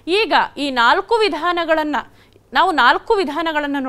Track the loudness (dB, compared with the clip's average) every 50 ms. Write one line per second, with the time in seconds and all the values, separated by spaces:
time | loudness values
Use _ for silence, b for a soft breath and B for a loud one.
0 | B -2 -2 -2 0 2 0 0 0 -2 -6 -8 -6 -4 0 2 2 4 2 2
1 | 0 0 0 2 2 0 -2 -2 -4 -2 -2 -2 0 0 0 0 0 -2 -4 -6
2 | -6 -8 b b b b b b _ -4 0 0 2 2 2 2 4 4 4 2
3 | 0 -2 0 0 0 -2 -4 -4 -4 -4 -4 -4 -4 -4 -4 -4 -4